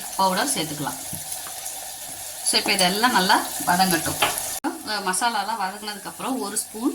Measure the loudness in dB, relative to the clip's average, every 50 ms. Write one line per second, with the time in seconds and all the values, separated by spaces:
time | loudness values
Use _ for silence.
0 | -4 -6 0 4 4 4 4 4 2 2 2 0 -2 -2 -2 -2 -2 -4 -4 -6
1 | -8 -8 -8 -8 -8 -8 -8 -8 -8 -10 -10 -10 -10 -10 -10 -10 -10 -10 -12 -12
2 | -12 -12 -10 -10 -10 -10 -10 -6 -2 0 0 2 2 2 4 4 4 4 4 4
3 | 4 6 6 6 6 6 6 4 4 0 -4 -2 2 2 4 4 6 4 4 2
4 | 0 0 0 2 0 0 0 -2 -4 -6 -6 -4 -4 -4 -4 -4 -6 -4 -4 -2
5 | 0 0 0 2 2 2 2 2 -2 -2 -2 -2 -2 -4 -4 -6 -8 -8 -8 -8
6 | -10 -10 -8 -6 -2 -2 -2 -2 -2 -2 -2 -4 -4 -4 -6 0 0 0 0